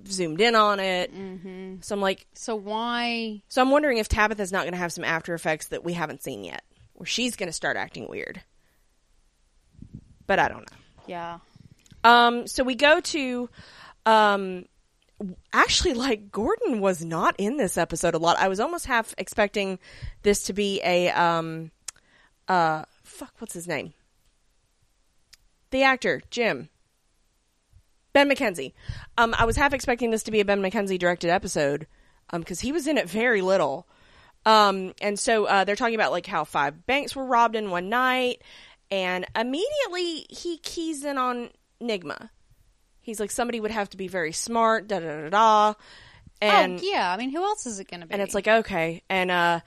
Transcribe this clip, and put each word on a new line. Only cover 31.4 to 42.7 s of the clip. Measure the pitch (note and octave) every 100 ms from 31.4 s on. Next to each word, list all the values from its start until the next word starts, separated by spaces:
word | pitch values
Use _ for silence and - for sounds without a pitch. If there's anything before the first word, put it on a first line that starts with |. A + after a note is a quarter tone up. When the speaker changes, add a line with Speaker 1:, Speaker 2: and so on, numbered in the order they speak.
| F#3 E3+ C#3+ C#3+ D#3 _ _ _ -
Speaker 1:
um, | E3+
'cause | E3 F3
he | A#3+
was | D#4+ C#4
in | C4+
it | E3+
very | G3+ B3 G#3+
little. | F#3 F#3+ D3 C3+ - _ _ _ _ _ -
Um, | A3 G3+ G3 F#3 -
and | G#3 G3+
so, | - A3+ G3+
uh, | G3
they're | F#3+ G#3
talking | A#3+ A3
about, | D3+
like, | F3 F3+
how | F3+
five | D3+ E3 D3 D#3 -
banks | C4+ C4+ C#4
were | C4
robbed | A#3+ A#3 A3
in | G#3
one | F3 F#3
night, | A#3 B3+ B3+ B3 - - - - _ _
and | G3 F#3 F3+ - -
immediately | A#3+ C#4 A#4+ D5 A#4 F4+ F4 D#4+ -
he | - F4 E4
keys | - - D#4+ D4
in | C#4+ C#4
on | B3+ A#3+ A#3+ - _ _
Nigma. | A#3 G3+ D#3+ - A3+ _ _ _ _